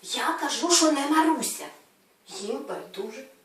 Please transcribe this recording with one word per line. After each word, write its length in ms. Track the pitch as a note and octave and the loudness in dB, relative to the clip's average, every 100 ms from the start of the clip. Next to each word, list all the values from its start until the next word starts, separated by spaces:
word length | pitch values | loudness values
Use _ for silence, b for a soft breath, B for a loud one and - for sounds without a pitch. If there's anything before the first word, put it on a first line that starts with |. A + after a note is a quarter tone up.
Я 360 | - - - - | -6 -4 -2 -2
кажу, 300 | D4+ - E4 | -4 -2 4
що 200 | E4+ D#4 | 6 6
не 160 | C#4+ C#4+ | 4 2
Маруся. 580 | D#4 D#4+ - - - - - _ _ _ _ - | 4 4 2 -2 -6 -12 -16 _ _ _ _ -18
Їм 380 | F#3+ G3+ C4 - | -10 -6 -6 -6
байдуже. 540 | F3 F3 G3 A3+ B3+ - _ | -10 -10 -10 -10 -10 -18 _